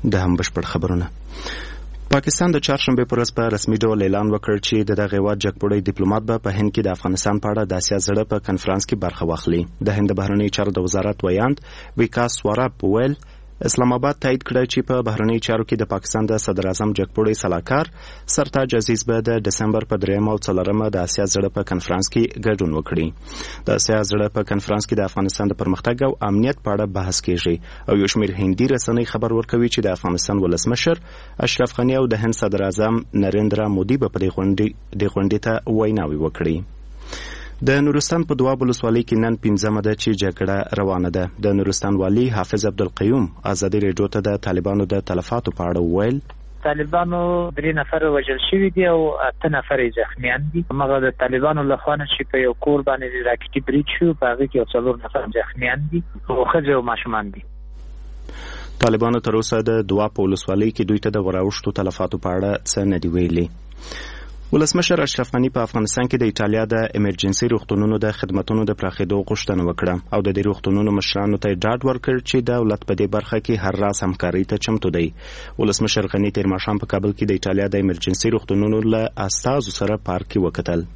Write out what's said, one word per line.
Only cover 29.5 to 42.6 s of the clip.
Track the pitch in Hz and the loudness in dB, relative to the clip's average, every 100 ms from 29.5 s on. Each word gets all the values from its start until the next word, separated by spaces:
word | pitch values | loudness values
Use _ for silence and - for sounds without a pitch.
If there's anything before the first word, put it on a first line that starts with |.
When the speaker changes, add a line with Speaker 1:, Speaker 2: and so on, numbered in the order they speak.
| 120 117 | 2 2
Speaker 1:
چې | - | 2
د | 101 90 | 0 -2
افغانستان | 90 87 - 101 | -2 -2 0 0
ولسمشر | 90 85 110 120 165 165 - - - - 123 | 2 2 0 0 0 0 -6 -20 -14 -4 -2
اشرف | - 123 - | 0 0 2
غني | 123 131 | 2 2
او | 127 | 2
د | 110 | 2
هند | 113 110 | 0 0
صدر | 104 98 98 | 0 0 0
اعظم | 95 107 113 - | 2 2 0 0
نریندرا | 104 98 101 104 104 107 98 | 0 2 2 2 2 0 0
مودي | 98 135 | 0 0
به | 104 | 0
په | 90 | 0
دې | 95 - | -2 0
غونډې، | 98 98 107 - - 101 | 0 2 0 -2 -12 -2
دې | 101 | 0
غونډې | - 98 107 | 2 2 2
ته | 117 113 - | 0 -2 0
ویناوې | 110 110 110 76 76 | 0 2 2 0 -2
وکړي. | 78 - 82 80 98 - - - - - - - - - 135 | -2 0 -2 -2 -4 -16 -18 -16 -14 -12 -12 -14 -14 -2 2
د | 139 | 4
نورستان | 147 147 - 170 | 4 2 2 0
په | 160 135 | 0 2
دواب | 131 131 | 2 2
ولسوالۍ | 127 120 117 113 117 | 0 0 2 2 2
کې | 113 | 2
نن | 113 113 | 2 0
پنځمه | 110 101 107 107 104 | 0 2 2 0 0
ده | |
چې | 107 - 101 | 0 0 2
جګړه | 98 85 95 98 - - | 0 0 0 0 0 0
روانه | 98 90 90 92 | 2 2 0 0
ده. | 90 - | -2 -2
د | 104 101 | 0 2
نورستان | 98 98 101 98 | 2 0 0 0
والي | 95 104 127 107 | 2 2 2 0
حافظ | 90 107 | 0 0